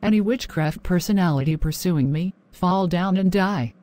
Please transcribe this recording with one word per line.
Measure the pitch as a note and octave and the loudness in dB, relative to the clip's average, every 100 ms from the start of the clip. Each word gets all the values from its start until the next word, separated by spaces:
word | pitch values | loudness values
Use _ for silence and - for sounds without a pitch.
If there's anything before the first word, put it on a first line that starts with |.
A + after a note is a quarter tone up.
Any | G#3 G#3+ | 2 2
witchcraft | G3+ B3+ - - D#3 D#3+ | 2 -2 -4 -2 -2 -2
personality | - F3+ D#3+ G3+ F3+ C#3+ C3+ D#3 | -2 -2 2 2 2 2 0 0
pursuing | D#3 D3+ F#3 E3 C3+ | -2 -2 -2 0 0
me, | D3+ F3+ - _ | 0 -4 -8 _
fall | - F#3 F#3+ F#3+ | -4 0 0 0
down | E3+ F#3+ F#3+ | 0 0 2
and | F#3+ | 2
die. | G3 F#3+ G3+ A#2 - | 2 0 0 -4 -8